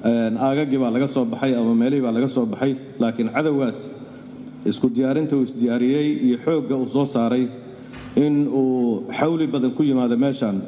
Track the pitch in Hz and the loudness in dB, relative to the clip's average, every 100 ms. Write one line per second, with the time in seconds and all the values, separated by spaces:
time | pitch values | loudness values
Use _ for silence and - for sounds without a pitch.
0 | 113 117 113 110 135 139 147 135 123 117 | 2 2 0 0 0 2 0 0 2 0
1 | 135 135 117 110 135 120 113 117 123 143 | 0 0 -2 0 0 2 2 4 4 2
2 | 123 113 135 131 113 104 135 131 - - | 2 0 0 0 -2 0 -2 -2 -8 -2
3 | 117 110 110 120 156 143 127 104 - - | -2 0 -2 0 0 0 -2 -4 -12 -16
4 | - - - - - - 104 101 127 117 | -16 -18 -18 -16 -16 -4 -4 0 0 2
5 | 131 139 151 139 123 117 120 120 123 143 | 2 2 2 2 0 0 0 2 2 2
6 | 147 151 127 120 - 165 123 135 117 123 | 0 2 2 2 0 0 0 -2 0 0
7 | 135 120 117 123 123 - - - - - | 0 0 2 2 0 -6 -16 -18 -16 -16
8 | - - 147 147 147 135 131 127 120 107 | -4 0 2 2 2 2 2 2 2 0
9 | - - 151 165 151 139 127 127 147 131 | -4 -2 0 0 0 0 0 2 2 2
10 | 120 117 139 131 117 98 | 2 2 0 0 -2 -2